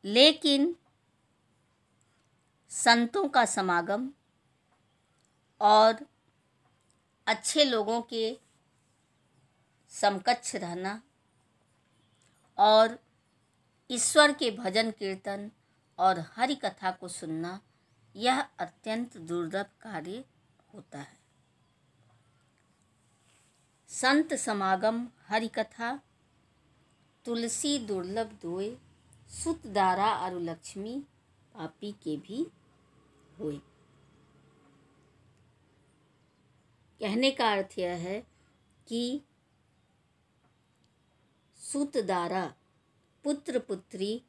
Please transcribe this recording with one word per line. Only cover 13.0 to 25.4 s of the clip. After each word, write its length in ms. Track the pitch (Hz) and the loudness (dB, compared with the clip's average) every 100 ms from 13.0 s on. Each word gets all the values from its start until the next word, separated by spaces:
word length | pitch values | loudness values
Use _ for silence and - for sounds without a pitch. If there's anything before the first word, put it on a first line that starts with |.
| _ _ _ _ _ _ _ _ _ | _ _ _ _ _ _ _ _ _
ईश्वर 420 | 247 - 302 294 | -4 4 6 6
के 180 | 285 247 | 4 -2
भजन 400 | 208 240 202 226 | -2 -2 0 0
कीर्तन 600 | 214 196 190 208 202 208 _ _ _ _ - | -4 -8 -6 -8 -10 -12 _ _ _ _ 0
और 260 | 185 180 160 - | 2 2 -6 -4
हरि 180 | 254 | -2
कथा 360 | 277 202 - 190 | -2 -4 -4 -6
को 180 | 185 180 | -6 -12
सुनना, 520 | - 160 160 170 190 _ _ _ _ _ | -12 -8 -8 -8 -12 _ _ _ _ _
यह 260 | 202 240 262 | -2 0 0
अत्यंत 760 | - - 175 _ 220 220 247 190 | -4 -8 -10 _ -6 -6 -6 -12
दुर्लभ 480 | 160 175 165 190 196 _ | -6 -4 -4 -4 -6 _
कार्य 440 | 226 180 165 220 269 _ _ _ _ | -12 -10 -10 -12 -14 _ _ _ _
होता 240 | 208 - 143 | -20 -16 -16
है। 180 | 139 - _ _ _ _ _ _ _ _ _ _ _ _ _ _ _ _ _ _ _ _ _ _ _ _ _ _ _ | -16 -20 _ _ _ _ _ _ _ _ _ _ _ _ _ _ _ _ _ _ _ _ _ _ _ _ _ _ _
संत 440 | - 254 285 320 269 | -2 2 2 2 -4
समागम 720 | - 208 190 190 214 233 240 _ - | -2 -2 0 2 0 -2 -8 _ -4
हरि 200 | 220 | -4